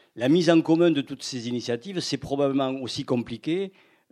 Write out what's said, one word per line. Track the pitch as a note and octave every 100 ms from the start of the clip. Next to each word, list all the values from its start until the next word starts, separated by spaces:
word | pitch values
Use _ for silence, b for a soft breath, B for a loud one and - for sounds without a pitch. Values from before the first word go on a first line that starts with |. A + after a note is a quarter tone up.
| b -
la | B2
mise | E3+ E3
en | E3
commun | D#3 D#3+ F3
de | C#3+
toutes | C3 C#3
ces | - C3 A#2
initiatives, | B2 A2+ A#2+ F#3 F#3
c'est | - C#3+
probablement | - C#3 C#3 C3+ C3 C3+
aussi | B2 -
compliqué, | - B2 A2+ A#2 D#3 E3+ G3 b b b b